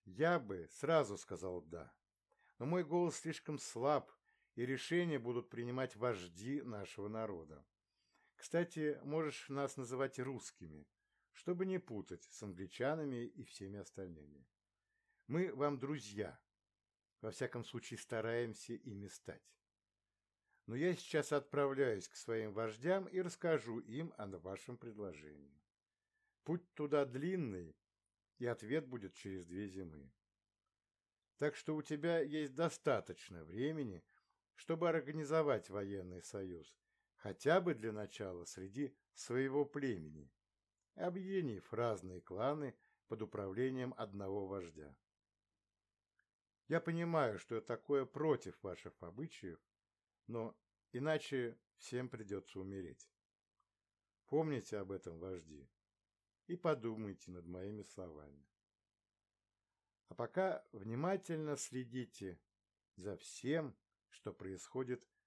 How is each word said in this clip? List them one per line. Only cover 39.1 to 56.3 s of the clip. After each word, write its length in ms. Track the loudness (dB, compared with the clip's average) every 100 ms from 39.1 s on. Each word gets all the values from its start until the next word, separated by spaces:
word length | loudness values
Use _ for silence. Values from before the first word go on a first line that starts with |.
своего 500 | -10 0 2 4 4
племени, 680 | 2 2 0 0 -4 -10 -16 _ _ _ _ _ _
объединив 800 | -2 -2 0 0 2 2 0 -2
разные 480 | 2 4 2 -2 -10
кланы 540 | -6 0 2 2 -2 -6 _ _ -6
под 140 | -4
управлением 720 | -2 -2 0 2 2 2 0 -2
одного 500 | -4 -2 0 0 0
вождя. 500 | -2 -4 -8 -14 -14 _ _ _ _ _ _ _ _ _ _ _ _ _ _ _ _ 0
Я 120 | 2
понимаю, 580 | 2 2 4 6 6 2
что 220 | -2 -2
такое 460 | 0 -2 4 4 4
против 540 | 2 4 4 2 -6
ваших 380 | -6 -6 -10 -10
обычаев, 580 | -10 -6 -6 -6 -8 -10 _ _ _ _ _ _ -6
но 300 | -4 -4 -6 _ _ _
иначе 640 | 0 2 2 2 0 0 -4 _ _
всем 320 | -4 -2 -2
придется 500 | -4 -4 -4 -4 -6
умереть. 500 | -4 -4 -6 -10 -20 _ _ _ _ _ _ _ _ _ _ _ 0
Помните 520 | 2 4 2 0 -4
об 120 | -2
этом, 300 | -4 -6 -6
вожди, 480 | -4 -6 -8 -16 -18 _ _ _ _ _ _